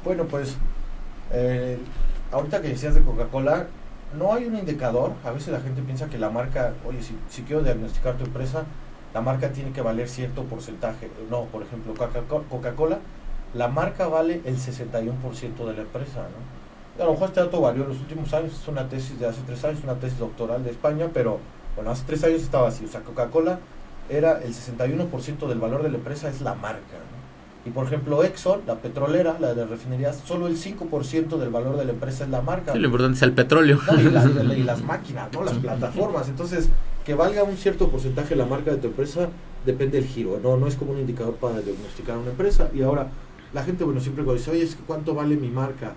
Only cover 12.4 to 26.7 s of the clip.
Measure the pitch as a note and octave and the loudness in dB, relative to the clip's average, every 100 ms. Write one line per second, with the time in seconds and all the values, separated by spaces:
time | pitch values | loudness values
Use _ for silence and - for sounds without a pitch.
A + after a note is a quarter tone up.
12.4 | C#3+ B2+ B2+ B2 D#3+ G3 - - - - | -2 -6 -6 0 0 0 -4 -12 -6 -6
13.4 | - A#2+ A#2+ C#3 F#3 - F3 D#3+ E3 E3+ | -6 -2 0 0 -2 0 0 2 2 0
14.4 | B2+ B2+ B2+ B2 A#2 A#2 A2+ B2+ B2+ A2+ | -4 -4 -4 -8 -4 -4 -2 -4 -6 -8
15.4 | A#2+ G#2+ A#2 G#2+ G#2+ B2 C3+ - - - | -10 -8 -8 -6 -8 -8 -8 -8 -10 -12
16.4 | - - - - - - E3+ D#3 F#3 F#3 | -14 -16 -18 -20 -18 -2 2 2 2 2
17.4 | F3 E3+ C3+ B2 C#3 C3 C3+ D#3+ D3+ D3+ | 2 4 2 2 -2 -4 -8 -6 -2 0
18.4 | D#3+ - - C#3+ C3 C3 B2+ - B2 A2+ | -2 -6 -6 -6 -4 -6 -8 -4 -4 -4
19.4 | - - D3 D3+ C3+ B2 B2+ B2 A#2 - | -8 -4 -4 -2 -4 -4 -4 -4 -4 -4
20.4 | A2+ A#2+ B2 A#2+ D3+ D3+ E3 D3+ A#2 G2+ | -4 -2 -4 0 0 0 -2 2 0 0
21.4 | - - - - G#2+ B2+ - D#3 E3 E3 | -6 -12 -6 -4 -2 -4 -2 2 4 4
22.4 | - C#3+ A#2+ - A2 A2+ - A#2 A#2+ D#3+ | 2 4 4 2 -8 -10 -10 -2 2 4
23.4 | E3 F3+ - - - - - C#3+ D#3+ D3 | 2 0 -6 -16 -16 -14 -4 2 4 4
24.4 | A#2+ A#2 - A#2+ B2+ D#3+ F3 C3 C#3+ C#3+ | 0 -8 -10 -2 -2 0 -2 -4 -6 -6
25.4 | D3 A#2 A2+ C3+ D#3 A#2+ - D3 D3+ C3 | -4 -2 -2 0 0 -2 -6 -6 -6 -4
26.4 | B2+ G2+ G#2 | -6 -6 -8